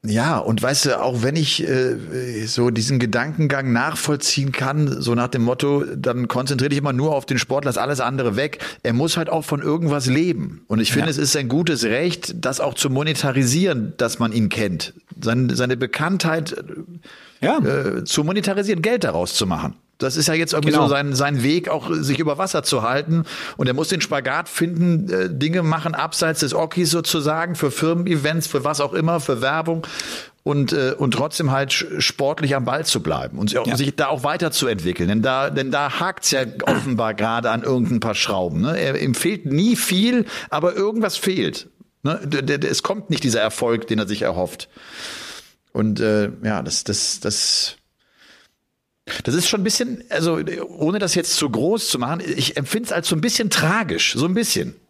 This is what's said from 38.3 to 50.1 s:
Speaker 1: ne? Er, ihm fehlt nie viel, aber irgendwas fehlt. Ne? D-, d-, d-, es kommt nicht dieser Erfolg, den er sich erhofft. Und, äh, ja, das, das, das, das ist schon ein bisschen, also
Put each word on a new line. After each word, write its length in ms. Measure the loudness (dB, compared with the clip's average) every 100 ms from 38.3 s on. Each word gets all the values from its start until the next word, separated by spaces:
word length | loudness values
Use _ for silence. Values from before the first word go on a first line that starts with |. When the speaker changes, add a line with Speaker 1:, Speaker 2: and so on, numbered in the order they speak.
| 0 0 0
Speaker 1:
ne? 160 | 0 0
Er, 220 | 0 0
ihm 140 | 0
fehlt 320 | 0 0 -2 0
nie 300 | 2 4 2
viel, 500 | 2 2 4 2 0 -6 -6
aber 260 | 0 0 2
irgendwas 400 | 0 0 -2 0
fehlt. 540 | -2 0 -2 -4 -14 _ -20 _
Ne? 180 | -4 -4 -2
D-, 160 | -2
d-, 160 | 0 0
d-, 100 | 0
es 160 | -2
kommt 260 | -2 -4 -2
nicht 140 | 0
dieser 180 | 2 2
Erfolg, 460 | 0 0 0 0 0
den 120 | -2
er 80 | 0
sich 160 | -2
erhofft. 440 | -2 0 -4 -6 -16 -18 -20 -14 -14 -12 -14 -16 -20 _ _
Und, 300 | -2 0 2
äh, 280 | 2 2 2 -2
ja, 180 | -4 -2
das, 220 | -2 -4
das, 360 | -2 -2 -2 -4
das, 560 | -4 -2 0 0 -2 -8 _ _ _ _ -20 -20 _ _ _ _ _ _ -12 -6
das 120 | -2 0
ist 140 | 0
schon 120 | 0
ein 20 |
bisschen, 400 | 0 0 -2 -6
also 300 | -4